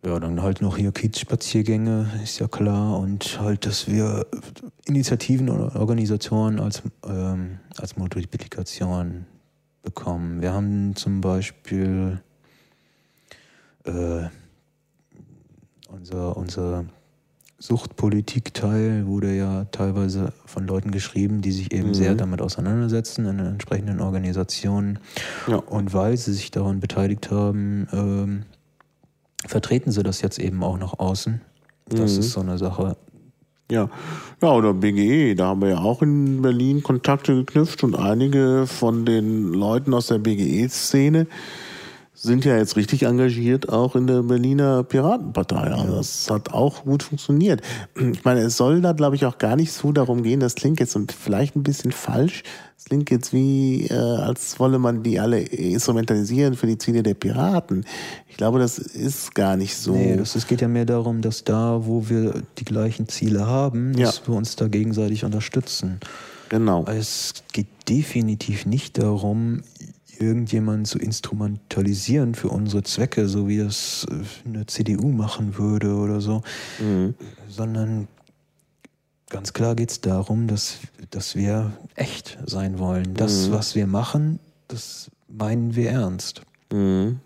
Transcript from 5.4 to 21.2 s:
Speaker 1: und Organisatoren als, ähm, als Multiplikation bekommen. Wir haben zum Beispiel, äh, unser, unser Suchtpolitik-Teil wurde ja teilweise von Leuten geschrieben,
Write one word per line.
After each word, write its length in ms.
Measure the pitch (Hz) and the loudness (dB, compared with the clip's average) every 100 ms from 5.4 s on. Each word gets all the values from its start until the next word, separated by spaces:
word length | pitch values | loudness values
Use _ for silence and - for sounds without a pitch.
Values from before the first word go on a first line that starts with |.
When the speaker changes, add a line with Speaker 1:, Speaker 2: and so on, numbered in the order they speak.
| 131 | 2
Speaker 1:
und 260 | 110 110 | 0 -2
Organisatoren 880 | - 110 117 107 104 - 110 110 107 | -2 0 0 0 -2 0 0 2 0
als, 220 | 104 101 - _ - | -2 -4 -10 _ -8
ähm, 500 | 95 92 92 90 92 - - | -4 -2 -4 -6 -10 -16 -14
als 200 | 92 - | -12 -6
Multiplikation 1300 | 92 95 87 - - - 92 - 90 90 87 87 90 _ _ _ _ _ | -6 -4 -6 -8 -10 -10 -10 -6 -4 -2 -4 -8 -14 _ _ _ _ _
bekommen. 600 | - - - 87 85 85 | -14 -10 -6 -6 -4 -4
Wir 100 | 87 | -4
haben 420 | 95 101 101 101 | -2 -2 0 -2
zum 260 | 98 - 98 | -2 -2 -2
Beispiel, 1000 | 92 92 95 - - 95 95 95 95 92 _ _ _ _ _ _ _ _ _ _ _ - _ _ _ _ | 0 -2 -4 -10 -6 -2 0 0 -2 -4 _ _ _ _ _ _ _ _ _ _ _ -20 _ _ _ _
äh, 420 | - 87 87 85 85 - - _ _ _ _ _ _ - - - _ _ _ _ - | -8 -4 -2 -2 -6 -10 -20 _ _ _ _ _ _ -20 -20 -20 _ _ _ _ -20
unser, 460 | 95 90 92 87 87 | -20 -12 -8 -6 -6
unser 480 | 90 90 90 87 87 - _ _ _ _ _ _ | -8 -4 -4 -4 -8 -14 _ _ _ _ _ _
Suchtpolitik-Teil 1500 | - 117 - - 107 104 107 127 - - 104 110 110 107 98 | -2 -2 -2 -2 2 2 0 -4 -6 -4 0 2 2 0 0
wurde 260 | 101 101 | 0 0
ja 300 | 98 98 95 101 | 0 0 -2 -4
teilweise 600 | - 98 95 98 95 95 - - | -2 0 2 0 0 -4 -6 -12
von 180 | - 95 | -8 -4
Leuten 240 | 95 98 | -2 -2
geschrieben, 480 | 98 - - | -4 -4 -2